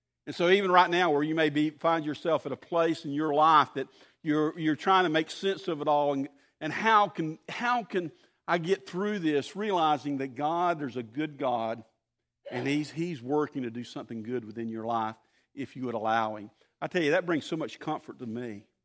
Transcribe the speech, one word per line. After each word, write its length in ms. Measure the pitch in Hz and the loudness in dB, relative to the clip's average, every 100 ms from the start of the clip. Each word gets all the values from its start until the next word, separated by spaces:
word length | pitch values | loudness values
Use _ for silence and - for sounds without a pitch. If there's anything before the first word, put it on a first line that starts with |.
| _ _ - | _ _ -14
And 80 | 139 | 0
so 140 | 175 | 4
even 220 | 196 190 | 4 6
right 180 | 180 175 | 6 6
now 200 | 175 175 | 4 4
where 140 | 147 | 2
you 100 | 156 | 0
may 160 | 160 156 | 2 2
be, 220 | 147 156 | 2 -2
find 340 | 151 165 165 151 | 0 0 0 -2
yourself 400 | 139 175 151 139 | -4 0 0 -2
at 60 | |
a 60 | 123 | -10
place 480 | - 170 165 151 151 | -2 0 2 0 -4
in 60 | |
your 220 | 143 156 | -2 0
life 400 | 143 160 156 135 | 4 8 8 6
that 140 | 135 135 _ - _ | -2 -8 _ -20 _
you're, 360 | 156 151 151 175 | -2 2 0 0
you're 160 | 156 147 | -2 0
trying 300 | 196 190 175 | 4 4 4
to 40 | |
make 220 | 160 160 | 2 -2
sense 360 | - 196 185 - | -4 -4 -2 -4
of 140 | 151 | -2
it 60 | 147 | 2
all, 260 | 147 143 | 2 2
and, 160 | 139 139 - _ _ | 0 -4 -10 _ _
and 100 | 156 | -8
how 360 | 147 220 214 208 | -2 4 6 4
can, 320 | - 160 160 - | 0 -6 -6 -12
how 340 | - 240 247 | -6 -2 -2
can 280 | 202 190 165 - _ _ - | -2 -4 -6 -12 _ _ -2
I 120 | 175 | -2
get 280 | 165 185 - | 0 -2 -2
through 320 | 175 208 208 | -4 -2 0
this, 360 | 160 143 131 185 | 0 0 -2 -6
realizing 640 | 214 180 156 147 143 139 | -2 2 2 2 -2 -4
that 180 | 135 123 | -6 -4
God, 440 | 147 170 175 165 | -2 0 0 0
there's 180 | 139 120 | -4 -8
a 60 | |
good 360 | 113 123 156 139 | -8 -6 -6 -4
God, 440 | 135 120 113 117 - _ _ _ _ _ - | -2 -2 -2 -6 -12 _ _ _ _ _ -10
and 160 | 123 135 | -4 -2
he's, 240 | 147 151 | -2 -2
he's 280 | 139 175 143 | -6 -6 -6
working 440 | 123 147 147 143 | -2 -2 -2 -4
to 80 | 120 | -6
do 120 | 120 | -8
something 380 | 117 143 117 117 | -10 -12 -12 -10
good 240 | 110 123 104 | -6 -8 -8
within 240 | 107 113 | -8 -8
your 160 | 113 110 | -6 -4
life 300 | 117 110 110 _ _ _ 135 | -2 -4 -8 _ _ _ -12
if 200 | 131 - | -12 -8
you 100 | 127 | -6
would 80 | 113 | -2
allow 400 | 110 113 110 107 | 0 2 0 -6
him. 160 | 104 _ _ _ | -14 _ _ _
I 60 | 156 | -4
tell 140 | 185 | 0
you, 100 | 147 | 2
that 140 | 180 175 | 2 2
brings 200 | 156 - | -2 -2
so 120 | 160 | -6
much 220 | 127 - | -6 -8
comfort 400 | 156 151 - 117 | -8 -8 -10 -12
to 80 | 123 | -10
me. 360 | 117 120 104 - _ | -8 -8 -12 -18 _